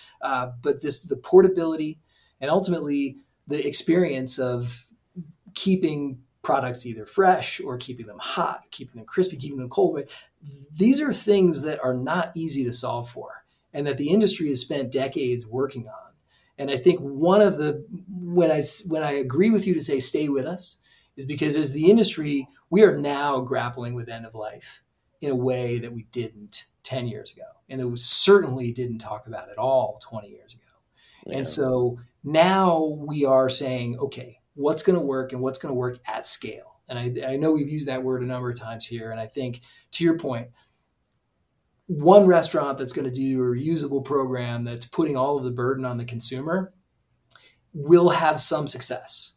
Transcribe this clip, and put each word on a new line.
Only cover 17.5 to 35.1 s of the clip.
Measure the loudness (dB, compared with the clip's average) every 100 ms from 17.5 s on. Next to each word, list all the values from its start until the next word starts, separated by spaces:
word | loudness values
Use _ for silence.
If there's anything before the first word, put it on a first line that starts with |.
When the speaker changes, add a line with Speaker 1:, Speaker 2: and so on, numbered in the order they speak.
| 4
Speaker 1:
the, | -2 -4 -10 -16 -14
when | -12 -2 2 4
I | 2
s-, | 0 -2 -2
when | -4
I | -2
agree | -2 -2 2 4
with | 4 2
you |
to | 0
say, | 0 2
"Stay | 2 2 0
with | -2 -4
us," | -6 -8 -10 _ _ _ -14
is | -10
because | -4 -2 0
as | -2
the | 4 6
industry, | 8 6 0 -2 -4 -4 _ _
we | 8
are | 8 8
now | -2 -2 0 -2
grappling | -2 -4 -4 -6 -8 -10
with | -10
end | -12 -14
of | -12
life | -12 -14 -20 -20 _ _ _ _
in | -4
a | -2
way | 0 -2 -2 -4
that | -6
we | -14 -10
didn't | -8 -8 -12 -12 -12 -12 _
ten | -8 -6 -6
years | -8 -14
ago. | -16 -20 _ _
And | -8
it | -6
was, | 4 8
certainly | 10 10 8 6 -4 -6
didn't | -6 -6 -8
talk | -10 -12 -12
about | -16 -14
at | -4
all | 2 2 0 -6
twenty | -14 -14 -14
years | -20 -20
ago. | -20 _ _ _ _ _ _ -10
Speaker 2:
Yeah. | -2
Speaker 1:
And | 2
so | 2 2 2 0 -2 -14 _
now | 0 4 6 6 4 4
we | 0 -4 -6 0
are | 4 4 4
saying, | 0 -2 -4 -4 -4
"Okay, | -6 -8 -16 -20 _ -2
what's | 0 2
gonna | 2 2
work | 0